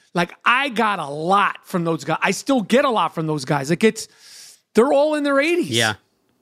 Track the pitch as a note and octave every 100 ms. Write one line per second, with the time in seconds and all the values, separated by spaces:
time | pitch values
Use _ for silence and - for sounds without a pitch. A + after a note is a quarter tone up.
0 | _ F3 F3 - - B3 C#4+ G#3+ A3+ G3
1 | D3 D3 D#3+ G3 F#3 - - F#3 E3 E3
2 | C3+ D#3+ F3 G3 - C4+ F#3+ A#3+ C#4+ G#3+
3 | E3 - D#3+ D3+ B2+ D3 C3+ F3 A3 A3
4 | - _ - - - - _ - C4 C#4+
5 | D4+ D4+ C#4+ C#4 D4+ F4 G3 A2+ A2 G#2+
6 | _ _ _ _